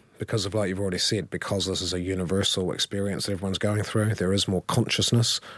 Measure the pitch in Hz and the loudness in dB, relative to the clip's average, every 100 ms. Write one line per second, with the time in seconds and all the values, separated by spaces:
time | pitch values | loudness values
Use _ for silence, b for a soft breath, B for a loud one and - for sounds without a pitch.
0 | _ - - 113 95 104 101 95 98 87 | _ -10 -4 -2 -2 -2 -2 -2 -2 0
1 | - 110 85 90 - 101 95 90 90 87 | 0 0 -2 -6 -2 -2 0 -2 -2 -2
2 | 87 92 87 98 95 - 90 - - 101 | -2 -2 0 2 2 2 0 -2 -2 -2
3 | 101 92 - 98 95 95 107 107 95 110 | -2 -2 -2 -2 -2 0 0 0 0 2
4 | 107 107 92 98 - 92 - 127 110 - | 2 2 2 2 2 0 0 2 2 2
5 | 110 120 117 - B | 4 4 4 0 B